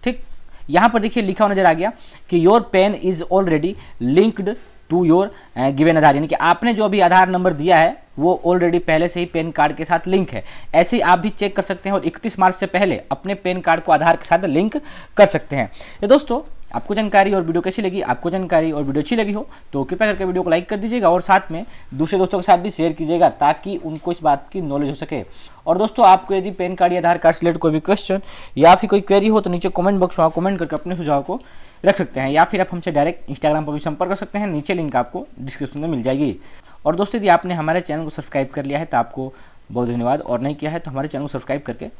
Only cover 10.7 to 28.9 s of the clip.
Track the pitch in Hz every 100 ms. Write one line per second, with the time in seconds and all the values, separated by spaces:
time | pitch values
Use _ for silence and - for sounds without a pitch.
10.7 | 156 175 240 170 175 214 - 202 202 190
11.7 | 180 196 196 165 - 233 185 185 185 190
12.7 | 180 190 127 - - 185 196 185 185 175
13.7 | 165 - 151 160 214 - 220 185 143 214
14.7 | 294 - - - - 202 156 - 139 113
15.7 | - - - 202 277 285 240 - - -
16.7 | - - 214 214 202 196 196 165 170 185
17.7 | 185 190 185 - 127 175 185 180 170 160
18.7 | 147 139 139 151 233 208 208 277 - -
19.7 | 143 - 180 220 190 190 180 180 165 175
20.7 | 214 220 247 185 180 175 196 - 160 151
21.7 | - - 131 160 190 185 196 180 175 196
22.7 | - 165 156 156 170 165 - 143 165 185
23.7 | 196 160 156 - 170 156 139 - 190 160
24.7 | 139 147 - - 147 95 - - - -
25.7 | 175 214 214 208 190 - 196 190 190 180
26.7 | 185 175 180 170 226 165 165 170 160 165
27.7 | 156 - 196 - 190 - - - - 160
28.7 | 190 226